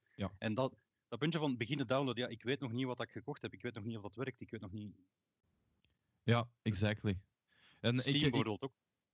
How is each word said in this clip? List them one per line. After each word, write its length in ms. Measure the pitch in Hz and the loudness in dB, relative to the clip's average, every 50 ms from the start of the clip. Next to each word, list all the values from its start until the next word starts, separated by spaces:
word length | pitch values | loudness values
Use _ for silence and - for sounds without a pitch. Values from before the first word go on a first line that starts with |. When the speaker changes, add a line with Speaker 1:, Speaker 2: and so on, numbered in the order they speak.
| _ _ _ | _ _ _
Speaker 1:
Ja. 180 | - 104 92 - - | -6 -4 -4 -4 -4
Speaker 2:
En 160 | - 110 110 | -2 -2 0
dat, 280 | 123 131 127 - - _ _ _ _ _ _ | 2 0 0 -2 -6 _ _ _ _ _ _
dat 100 | - 110 | -4 -2
puntje 200 | 131 160 160 165 | 0 0 2 2
van 180 | 151 147 131 | 2 0 0
beginnen 300 | 117 113 104 143 147 139 | 0 0 0 0 -2 2
downloaden, 380 | 107 131 135 143 131 120 110 123 | 2 2 2 2 2 0 0 -2
ja, 60 | 117 | -4
ik 120 | 120 113 - | -4 -4 -2
weet 180 | 110 135 143 | -2 -2 0
nog 120 | 139 131 110 | -2 -4 -2
niet 140 | 120 135 | -2 -2
wat 140 | 127 123 - | -2 -2 -4
ik 100 | 117 - | -6 -6
gekocht 320 | - 113 - - 147 - - | -8 -10 -8 -8 -8 -6 -6
heb, 100 | 117 - | -8 -8
ik 100 | 101 - | -6 -8
weet 120 | 123 117 | -8 -6
nog 100 | 113 104 | -6 -6
niet 120 | 117 113 | -6 -6
of 60 | 110 101 | -6 -8
dat 120 | 104 104 | -10 -8
werkt, 260 | 113 135 135 123 - | -6 -6 -8 -8 -10
ik 100 | - 113 | -12 -10
weet 100 | - 110 | -10 -10
nog 120 | 113 98 87 | -8 -8 -8
niet. 240 | 107 104 101 90 - - _ _ _ _ _ _ _ _ _ _ _ _ _ _ _ _ _ _ _ _ _ _ _ _ | -8 -10 -10 -12 -16 -20 _ _ _ _ _ _ _ _ _ _ _ _ _ _ _ _ _ _ _ _ _ _ _ _
Speaker 1:
Ja, 260 | - 117 120 117 - - _ _ | 2 4 4 2 -2 -8 _ _
exactly. 560 | 120 104 95 107 104 107 107 - 107 98 92 - _ _ _ _ _ _ _ _ - - _ | 0 2 4 4 2 2 2 2 0 0 0 -4 _ _ _ _ _ _ _ _ -20 -14 _
En 160 | - 113 120 | 0 2 2
Speaker 2:
Steam 200 | 127 127 135 143 | 4 4 4 4
Speaker 1:
ik, 60 | 143 151 | 4 4
ik 80 | 147 | 4
Speaker 2:
bijvoorbeeld 320 | 117 113 110 110 107 101 - | 4 4 2 2 0 -2 -4
ook. 120 | 131 - _ _ _ _ _ _ _ | -8 -8 _ _ _ _ _ _ _